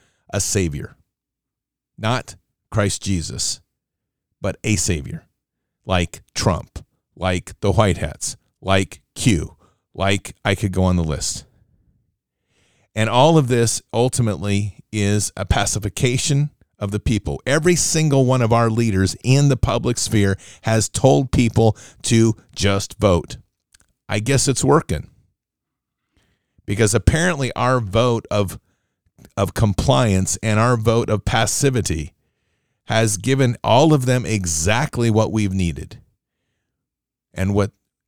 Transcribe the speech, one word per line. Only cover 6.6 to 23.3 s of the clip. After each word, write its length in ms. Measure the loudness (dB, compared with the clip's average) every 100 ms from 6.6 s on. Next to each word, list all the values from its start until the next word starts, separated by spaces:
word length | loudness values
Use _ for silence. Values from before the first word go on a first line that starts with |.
| -8 -20 -20 _ _ -8
like 420 | -4 -4 -6 -6
the 120 | 0
White 260 | 2 2 0
Hats, 380 | -6 -8 -12 -12 _ _
like 420 | -2 0 -2 -10 _ -2
Q, 400 | 0 0 -2 -14 _ _ _
like 440 | -6 -2 -2 -6 -6
I 100 | -4
could 160 | -2 -2
go 140 | 0
on 100 | 2
the 80 | 2
list. 440 | -2 -4 -6 -10 -14 _ _ _ _ _ _ _ _ _ _ _ _ _ _
And 160 | -4 0
all 260 | 4 6 6
of 120 | 4
this 340 | 2 2 -2 -4
ultimately 920 | 0 0 0 -2 -2 -2 -2 -2 -10 -8
is 400 | -2 0 0 -2 -6
a 80 |
pacification 1080 | -2 0 0 -4 -6 -2 -2 0 0 0 -2 _ _ -10
of 140 | -6
the 80 | -4
people. 420 | -2 -2 -4 -6
Every 300 | -2 0 2
single 500 | 0 0 0 2 4
one 160 | 4 2
of 120 | 2
our 180 | 2 2
leaders 460 | 0 0 2 0 0
in 240 | 2 4 4
the 80 | 2
public 420 | -2 -2 -2 -4
sphere 400 | -2 0 2 -2 -8 -8
has 260 | -2 0 -2
told 440 | 2 4 4 2
people 440 | 0 2 4 2 0 -6 -8
to 340 | 0 4 4 0 _
just 400 | -4 -2 -2 -4 0
vote. 380 | 2 2 -2